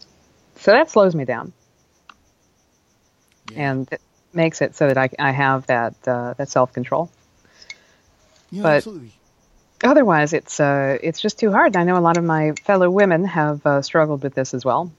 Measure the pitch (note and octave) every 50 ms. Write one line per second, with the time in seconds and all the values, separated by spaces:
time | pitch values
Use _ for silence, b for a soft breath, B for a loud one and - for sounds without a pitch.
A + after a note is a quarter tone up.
0 | - _ _ _ _ _ _ _ _ _ _ - - - G#3 C4 D#4+ D#4+ - A3
1 | G3+ F#3 E3 D#3 C3+ A#2+ A#2+ A2+ - F3+ - _ _ _ _ _ _ _ _ _
2 | _ _ - _ _ _ _ _ _ _ _ _ _ _ _ _ _ _ _ _
3 | _ _ _ _ _ _ _ _ - - A2 C3 D3 C#3 C3+ C3 C3 - - -
4 | _ _ _ _ _ _ - E3+ E3 D#3+ - - D3+ - - - D#3+ C#3+ C3+ C3
5 | C3 B2+ - - D3 C#3 C3 C3+ C#3+ C3+ C3+ C3 C3 - B2+ A#2+ A#2 A2+ - _
6 | - C3+ B2 A#2+ A#2+ A#2+ A#2+ - D3 - - B2+ B2+ B2 - B2+ B2 - C3+ C#3+
7 | E3+ F3 _ _ _ _ _ _ _ B B B B B B B B B B B
8 | B B _ _ _ _ _ _ _ - - F#3+ G#3 E3 D3+ D3 - A3 G#3 D#3+
9 | B2 A2 _ _ _ _ _ _ _ _ _ _ _ _ _ - - A#3+ D4 D4+
10 | C4 G#3 E3+ D3+ D3 D3 D#3+ C#3+ - - - - D3+ C#3+ C#3 C#3 C#3 C3+ C#3 -
11 | - E3 D#3+ - - G#3+ - - - G#3+ F#3+ A#3 E4 D#4 G3 F3+ E3+ F3+ F3+ F3+
12 | E3+ E3 E3+ E3+ E3+ E3 D#3+ D#3 D#3 D#3 D3 - - - G3+ F#3+ F#3 F3+ F3+ G3+
13 | G#3 F3 E3 D#3+ F#3+ G3 E3+ E3+ D3+ D3+ D3+ D3 - D3+ C#3+ C#3 C#3 - - E3+
14 | D#3 D3+ D3 C3+ C#3 C#3 - - C3 - - B2+ - C3 A#2+ C#3+ F3 F3 D#3